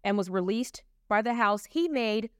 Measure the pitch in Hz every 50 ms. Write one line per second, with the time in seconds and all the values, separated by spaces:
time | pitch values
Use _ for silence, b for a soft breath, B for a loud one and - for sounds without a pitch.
0 | - 208 220 202 190 185 185 190 180 180 214 226 254 - - - _ _ _ _
1 | _ _ 208 208 214 240 240 233 226 202 208 208 - - - 320 339 339 302 262
2 | 233 220 214 220 220 233 _